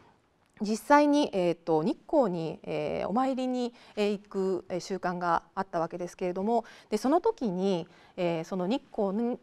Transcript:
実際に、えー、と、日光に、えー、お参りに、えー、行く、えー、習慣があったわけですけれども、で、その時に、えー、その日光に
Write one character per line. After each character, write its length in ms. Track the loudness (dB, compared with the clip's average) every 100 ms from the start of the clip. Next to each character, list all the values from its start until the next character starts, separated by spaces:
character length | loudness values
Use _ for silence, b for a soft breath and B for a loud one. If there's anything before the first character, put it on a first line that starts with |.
| b b _ _ _ -8
実 160 | -4 -4
際 300 | 6 6 8
に、 220 | 4 2
え 180 | 2 0
ー、 40 | 0
と、 260 | 0 2
日 160 | 2 -2 0
光 240 | 2 2
に、 280 | 0 -4 -8
え 400 | -6 -4 -2 -4
ー、 40 | -2
お 60 |
参 220 | 0 0 -2
り 120 | -4
に、 260 | -2 -4 B B -4
え 140 | -2
ー、 20 |
行 180 | -2 -6
く、 360 | -4 -2 -2 -4
え 80 | -8
ー、 20 |
習 180 | -6 -4
慣 200 | -4 -2
が 240 | 0 0 -2 -6
あ 60 |
っ 60 | -4
た 100 | -2
わ 80 | -4
け 80 | -6
で 100 | -10
す 80 | -6
け 120 | -4
れ 60 |
ど 100 | -2
も、 220 | 0 0 B B B
で、 80 | -2
そ 120 | 2
の 100 | 2
時 300 | 2 -2 -4
に、 380 | 0 0 -2 -4 b b -4
え 240 | -2 -2
ー、 20 |
そ 120 | -4 -4
の 100 | -2
日 140 | -4 -6
光 180 | -4 -2 0
に 220 | -2 -4